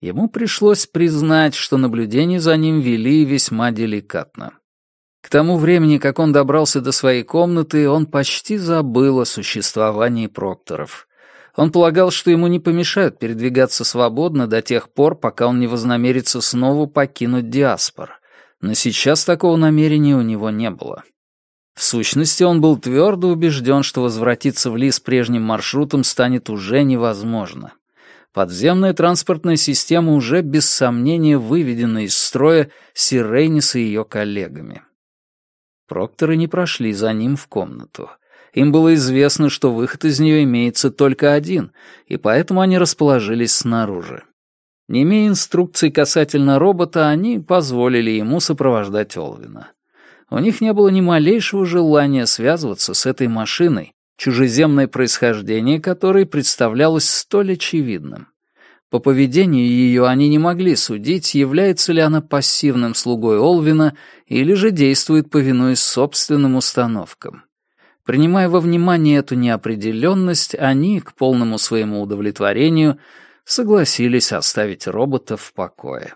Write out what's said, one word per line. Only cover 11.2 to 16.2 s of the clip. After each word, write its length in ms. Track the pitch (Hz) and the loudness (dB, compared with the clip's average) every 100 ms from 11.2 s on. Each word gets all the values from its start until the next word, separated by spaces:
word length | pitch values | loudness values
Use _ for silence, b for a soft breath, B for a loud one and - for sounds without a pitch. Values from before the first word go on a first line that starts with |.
| b b b - | b b b -2
Он 140 | 160 | 0
полагал, 400 | 175 170 165 185 | 4 4 4 2
что 200 | - - | 2 2
ему 160 | 165 175 | 2 2
не 120 | 180 | 0
помешают 600 | 165 170 175 - 180 - | 0 -2 -2 0 -2 -2
передвигаться 680 | 113 113 123 127 131 - | -8 -4 -2 2 2 0
свободно 600 | 117 123 120 113 170 151 117 | -6 0 0 0 -2 -2 0
до 160 | 113 | -2
тех 280 | - 120 - | -2 -4 -4
пор, 220 | - 143 | 0 0
пока 320 | - 120 - 120 | 2 -6 -2 0
он 140 | 123 | 0
не 60 | 120 | -2
вознамерится 720 | 120 117 120 123 127 | -2 -2 -2 0 0